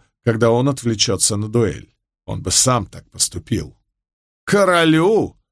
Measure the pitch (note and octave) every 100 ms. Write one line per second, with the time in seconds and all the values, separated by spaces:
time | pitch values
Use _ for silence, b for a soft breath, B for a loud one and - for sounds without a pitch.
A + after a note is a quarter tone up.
0 | _ _ A#2+ A2 A#2 A#2+ C#3 C3 A#2 G#2
1 | - F#2+ - G#2 G#2+ A#2 G#2 - - _
2 | _ _ - G#2 F#2 - C3 B2 F2+ -
3 | - - - E2+ - - - _ _ _
4 | _ _ _ _ - G3+ F#3 E3+ E3 D#3+
5 | F3+ G#3+ A#2 - _